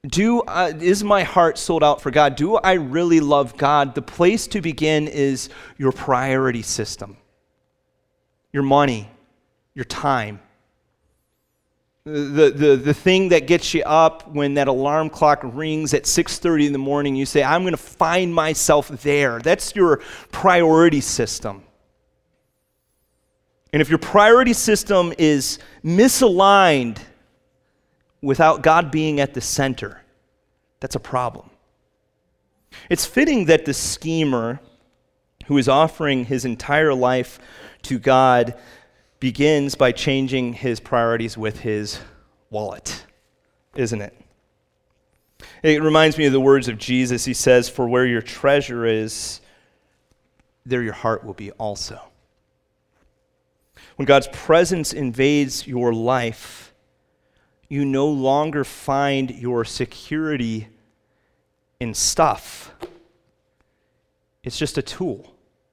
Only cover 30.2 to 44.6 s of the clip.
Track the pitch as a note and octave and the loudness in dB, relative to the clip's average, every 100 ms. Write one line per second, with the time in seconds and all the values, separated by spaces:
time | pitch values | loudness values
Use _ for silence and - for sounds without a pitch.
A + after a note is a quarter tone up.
30.2 | _ _ _ _ _ _ C3+ A#2+ - B2+ | _ _ _ _ _ _ -10 -10 -6 -4
31.2 | B2 A2+ - _ _ _ _ _ _ _ | -4 -8 -20 _ _ _ _ _ _ _
32.2 | _ _ _ _ _ - - F3 - - | _ _ _ _ _ -20 -6 -4 -2 0
33.2 | D4+ C4 E3 D#3+ - C3+ - - D#3+ E3 | 2 2 4 2 2 -6 -6 -8 -4 -2
34.2 | D3+ B2 A2+ C3+ _ _ _ _ _ _ | 0 0 -4 -8 _ _ _ _ _ _
35.2 | _ _ - C#3+ B2 C3+ D#3 - D3+ C3+ | _ _ -2 0 2 2 2 -2 -4 -4
36.2 | A#2+ C3+ B2+ A2+ - D3 D#3 C3 B2 B2+ | -4 -6 -6 -8 -4 0 0 0 0 0
37.2 | B2 - - - - _ - B2+ C3+ C3 | -4 -12 -20 -20 -20 _ -8 -4 2 4
38.2 | C3 B2 A#2+ A#2 - - _ _ _ _ | 6 4 0 -6 -20 -20 _ _ _ _
39.2 | C3 A#2 C#3+ D3+ C#3 - B2+ B2 - C3+ | -8 0 2 2 -2 0 0 0 -2 -2
40.2 | C3 C3 B2 A#2+ C3 A2+ - B2 A#2 A#2 | -2 -4 -4 -6 -6 -6 -2 0 0 -2
41.2 | A2+ A2 A2 G#2+ A2+ G#2+ G#2 - - _ | -4 -6 -8 -6 -6 -6 -6 -12 -18 _
42.2 | _ _ _ G#2+ G#2 - - - - _ | _ _ _ -10 -10 -12 -14 -16 -18 _
43.2 | _ _ _ _ _ - A#2 A2 G#2 _ | _ _ _ _ _ -6 -6 -6 -10 _
44.2 | _ _ _ _ | _ _ _ _